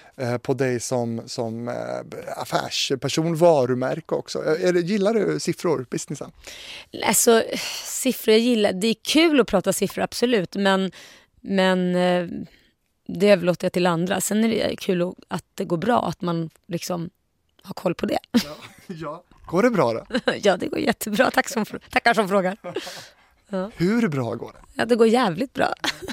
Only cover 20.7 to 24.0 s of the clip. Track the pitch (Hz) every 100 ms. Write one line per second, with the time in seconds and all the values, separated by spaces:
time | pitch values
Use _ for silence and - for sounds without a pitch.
20.7 | - - - 220 208 247 262 - - 208
21.7 | - - 254 233 220 190 196 185 196 180
22.7 | 330 - - - _ _ _ _ - 202
23.7 | - 170 233